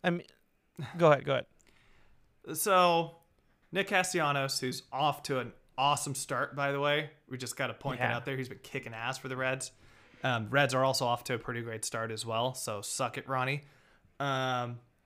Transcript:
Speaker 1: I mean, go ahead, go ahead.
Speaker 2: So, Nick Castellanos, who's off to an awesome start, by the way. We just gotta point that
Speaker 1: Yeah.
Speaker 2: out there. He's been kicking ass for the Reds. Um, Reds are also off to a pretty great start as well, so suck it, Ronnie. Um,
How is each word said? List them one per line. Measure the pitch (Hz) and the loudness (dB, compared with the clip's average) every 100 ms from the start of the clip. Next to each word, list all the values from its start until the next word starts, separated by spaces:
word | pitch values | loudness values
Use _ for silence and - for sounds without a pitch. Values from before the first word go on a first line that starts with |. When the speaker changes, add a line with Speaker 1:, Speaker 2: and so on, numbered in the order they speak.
Speaker 1:
I | 180 | -2
mean, | 175 - - _ _ _ - 139 175 | -2 -4 -20 _ _ _ -12 -8 4
go | 165 | 6
ahead, | 139 127 | 6 4
go | |
ahead. | 135 - _ _ _ _ - - _ _ _ - 151 | -2 -2 _ _ _ _ -20 -20 _ _ _ -10 -4
Speaker 2:
So, | 214 185 180 170 160 - _ _ _ _ - | 4 8 8 6 2 -6 _ _ _ _ -8
Nick | 175 190 | -4 2
Castellanos, | 196 185 175 151 143 135 - | 2 2 2 2 0 0 -2
who's | 127 127 - | -4 -6 -8
off | 127 147 139 | 0 0 0
to | - 131 | -2 -4
an | 117 - _ - | -4 -10 _ 2
awesome | 139 143 - | 2 2 0
start, | 135 - 127 139 135 | -6 -4 -2 -4 -2
by | 139 | -2
the | 139 | 0
way. | 143 147 147 - - | 2 0 -2 -10 -12
We | 127 | -10
just | 127 - | -8 -4
gotta | 127 | -4
point | 113 139 127 | -4 -6 -2
that | 123 | -2
Speaker 1:
Yeah. | 117 | -2
Speaker 2:
out | |
there. | 123 135 | -4 -6
He's | 127 | -6
been | - | -10
kicking | - 135 123 | -10 -10 -10
ass | 113 117 131 | -8 -6 -6
for | 131 | -6
the | 127 | -4
Reds. | 131 131 - - - - - - | -2 -2 -6 -14 -20 -20 -20 -6
Um, | 135 120 107 | -2 -2 0
Reds | 135 143 | 2 4
are | 131 | 4
also | 135 131 127 | 4 4 2
off | 120 | 0
to | - | -2
a | 120 | -4
pretty | - 120 | -4 -6
great | 117 110 | -6 -8
start | - 117 113 | -6 -4 -4
as | 110 | -6
well, | 113 113 123 | -4 0 0
so | 131 - 104 | -2 -6 -6
suck | 101 - 127 139 | -6 -2 -2 -4
it, | - | -4
Ronnie. | 131 127 143 - _ _ _ _ - | -2 0 -2 -6 _ _ _ _ -6
Um, | 139 135 131 127 123 120 _ _ | -2 0 0 -2 -4 -8 _ _